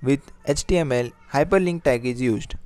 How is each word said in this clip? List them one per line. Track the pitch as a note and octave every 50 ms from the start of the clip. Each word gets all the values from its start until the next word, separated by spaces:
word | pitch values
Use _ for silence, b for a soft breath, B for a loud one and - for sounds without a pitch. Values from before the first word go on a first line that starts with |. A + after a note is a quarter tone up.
| -
with | B2+ C#3+ C#3 - - - - -
H | - D3 D3 -
T | - F#3
M | F3 D#3+ C#3
L, | B2+ B2 A#2+ A#2+ - - - - -
hyperlink | C#3 D3+ F3+ G3 F#3+ F#3 F3 E3+ E3 -
tag | D3+ B2 A#2 A#2+
is | B2+ B2 A#2+
used. | B2+ B2 A2 G2 - - - - -